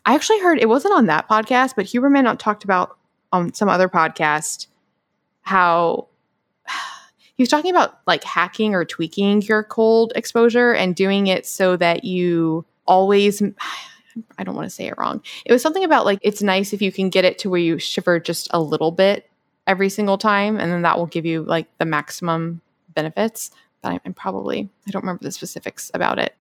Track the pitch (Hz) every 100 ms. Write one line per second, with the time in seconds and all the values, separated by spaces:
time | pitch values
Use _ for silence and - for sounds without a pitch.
0 | - 285 - 427 359 311 220 254 392 381
1 | 202 156 - 214 220 247 262 - 196 240
2 | 277 277 247 - 214 208 196 190 - -
3 | _ _ _ 185 170 - 202 180 185 180
4 | 160 - 156 151 - - - _ _ _
5 | _ _ _ _ - 190 175 170 170 -
6 | - _ _ _ _ _ - - - -
7 | - _ _ - 247 302 339 - - -
8 | - 156 - - 180 - 214 190 160 -
9 | 165 - 202 208 208 214 214 - 220 226
10 | 226 - - 233 233 240 240 233 185 175
11 | 190 196 196 185 - - 185 180 175 170
12 | - 185 180 170 160 160 - _ - 185
13 | 196 202 202 202 202 - - - - -
14 | _ 226 - - 190 - 180 - - -
15 | - - - - - 247 320 349 370 277
16 | 208 202 208 208 202 190 196 202 196 185
17 | 190 190 185 - 196 180 170 151 - -
18 | 185 170 165 170 - 170 151 151 160 175
19 | 190 202 - _ _ _ - 190 196 202
20 | 202 196 214 202 202 214 170 175 170 175
21 | 170 170 165 160 156 165 156 - 165 147
22 | - - 170 165 165 170 - _ _ -
23 | 156 196 220 - - _ _ _ - 175
24 | - 185 190 196 202 - 202 _ - 190
25 | 185 175 143 - - - - - - 180
26 | - - - -